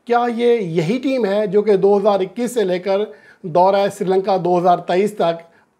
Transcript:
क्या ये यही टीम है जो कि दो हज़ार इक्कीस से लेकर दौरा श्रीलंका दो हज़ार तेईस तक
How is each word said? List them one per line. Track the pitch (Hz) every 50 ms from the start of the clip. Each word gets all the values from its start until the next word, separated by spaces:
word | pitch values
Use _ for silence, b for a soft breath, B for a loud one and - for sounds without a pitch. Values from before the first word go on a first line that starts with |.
| _
क्या | - 233 240 240
ये | 240 233 226 240 240 240
यही | 233 196 170 160 175 156 165 233 254
टीम | 254 277 269 254 220
है | 190 196 208 214
जो | 190 175 208
कि | 208 214 202
दो | 190 180 196 208
हज़ार | 202 196 214 202 190
इक्कीस | 190 185 - 233 247 233 247
से | 240 202
लेकर | 185 180 180 180 202 190 196 214 208 B B B B B B B
दौरा | 180 151 175 180 196 196 196 196 196
श्रीलंका | 190 - - 175 190 196 190 214 190 180
दो | 165 180 180
हज़ार | 175 175 185 175 175
तेईस | 170 - 175 190 208 208 208
तक | - 185 170 170 170 - b b b b b b _